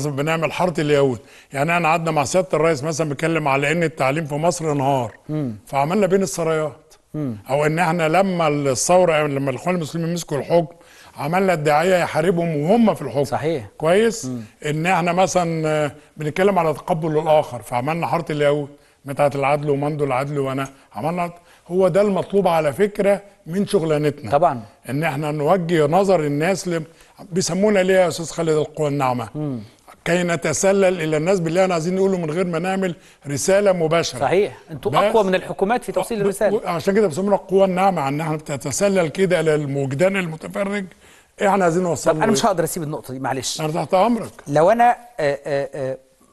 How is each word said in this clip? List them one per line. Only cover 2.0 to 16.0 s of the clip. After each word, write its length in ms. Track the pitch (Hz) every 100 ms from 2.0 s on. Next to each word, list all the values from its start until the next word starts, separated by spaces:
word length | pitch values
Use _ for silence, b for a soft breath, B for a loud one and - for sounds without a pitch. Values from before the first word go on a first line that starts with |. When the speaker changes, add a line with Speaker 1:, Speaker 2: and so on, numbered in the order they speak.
| 165
Speaker 1:
مع 120 | 156
سياده 240 | 131 185 185
الرئيس 300 | 151 160 147
مثلًا 260 | 156 160 156
بنتكلم 380 | 139 160 160 156
على 240 | 143 143
ان 120 | 170
التعليم 420 | 160 - 135 151 147
في 100 | 147
مصر 360 | 170 170 160
انهار، 400 | 143 135 135 113 - -
Speaker 2:
مم. 260 | 151 131 107 -
Speaker 1:
فعملنا 400 | 139 143 208 185
بين 160 | 196
السرايات. 720 | 185 - 160 156 151 113 _ _ _
Speaker 2:
مم. 240 | 151 139 104 -
Speaker 1:
او 160 | 143 151
ان 140 | 160
احنا 300 | 170 170 156
لما 380 | 175 196 175 156
الثوره، 800 | 147 139 123 - 180 175 151 151
لما 220 | 139 139
الاخوان 240 | 123 175 180
المسلمين 380 | 143 170 165
مسكوا 240 | 175 - 143
الحكم، 380 | - 170 160 - B B B -
عملنا 360 | 143 180 190
الداعيه 420 | 170 147 147 180 180
يحاربهم 600 | 156 156 170 170 170 147
وهم 360 | 156 233 214
في 80 | 160
الحكم. 220 | 143 131
Speaker 2:
صحيح. 420 | 135 107 147 151 104 -
Speaker 1:
كويس؟ 480 | 156 196 226 - 127
Speaker 2:
مم. 160 | 123 107 - 151
Speaker 1:
ان 200 | 151 170
احنا 280 | 175 175
مثلًا، 540 | 175 190 180 170 160 156
آه، 240 | 151 147 147